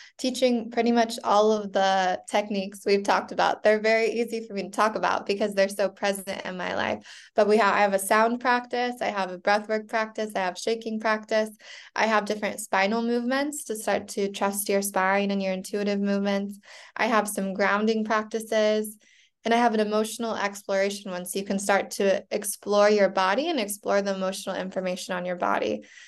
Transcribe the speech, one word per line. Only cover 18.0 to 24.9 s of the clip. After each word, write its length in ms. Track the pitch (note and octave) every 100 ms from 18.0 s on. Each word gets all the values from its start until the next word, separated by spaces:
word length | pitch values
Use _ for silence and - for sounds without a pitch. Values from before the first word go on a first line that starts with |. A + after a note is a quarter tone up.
practices. 960 | G#3+ A3 G#3+ A3+ A3 A3 G#3+ G#3+ G#3+ - _ _ _ _ A3+
And 80 |
I 40 | A#3
have 160 | A#3+
an 60 | A3
emotional 560 | G#3 G#3+ A3 - A#3 G#3+
exploration 720 | G3+ G3+ - G3 G3 G3+ G3+
one, 140 | F3+ F3+
so 140 | G3
you 60 | G3
can 140 | G3
start 320 | G3 G3 -
to 340 | - G3 F#3+ -
explore 580 | G#3 G#3 - - G#3 G#3
your 180 | G#3 F#3+
body 400 | G3 F#3 G#3 D#4+
and 140 | D#4
explore 400 | G#3 G#3 - G3+
the 120 | G3
emotional 440 | F#3+ F#3+ F#3+ - F#3
information 580 | F#3+ F#3+ F#3